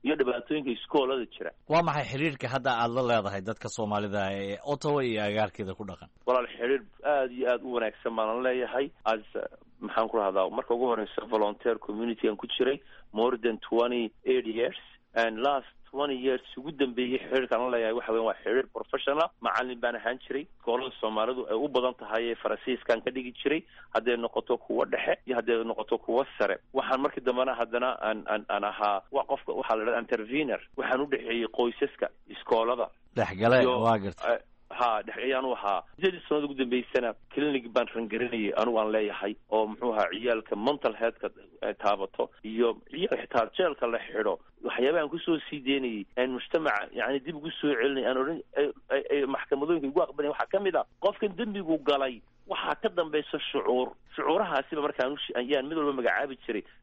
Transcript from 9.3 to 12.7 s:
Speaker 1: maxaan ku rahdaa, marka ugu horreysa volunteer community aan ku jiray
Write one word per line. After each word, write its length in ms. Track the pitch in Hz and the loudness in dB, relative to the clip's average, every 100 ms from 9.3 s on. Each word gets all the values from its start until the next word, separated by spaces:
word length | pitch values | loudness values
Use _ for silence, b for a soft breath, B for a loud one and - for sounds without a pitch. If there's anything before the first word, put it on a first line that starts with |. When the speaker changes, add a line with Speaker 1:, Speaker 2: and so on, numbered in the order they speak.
| - - - - - | -8 -8 -10 -20 -12
Speaker 1:
maxaan 280 | 107 - 113 | -4 0 0
ku 80 | 113 | 2
rahdaa, 320 | 98 95 95 | 2 2 2
marka 240 | 107 - | 0 -2
ugu 120 | 120 123 | 0 2
horreysa 360 | 113 101 - 110 | 0 -2 -6 -2
volunteer 500 | 110 104 104 120 110 | 2 2 2 0 0
community 500 | - 104 117 110 113 | -4 -4 -4 0 0
aan 80 | 104 | -2
ku 100 | 120 | -6
jiray 340 | - 127 | 0 0